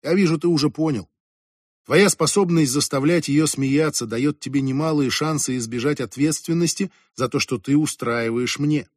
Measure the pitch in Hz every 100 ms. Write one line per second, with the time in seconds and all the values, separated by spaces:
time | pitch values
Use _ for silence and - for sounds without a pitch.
0 | 143 180 180 160 175 160 147 - 160 123
1 | 92 _ _ _ _ _ _ _ - 156
2 | 202 - 160 202 185 165 147 135 - 139
3 | 143 170 147 143 156 - 135 139 156 -
4 | 117 117 143 147 - 139 135 131 160 151
5 | 135 - 151 156 - 127 113 120 127 147
6 | 120 - 147 151 - 165 170 - 196 _
7 | _ - 123 143 - 123 - 143 151 -
8 | 120 117 113 117 123 - 147 151 -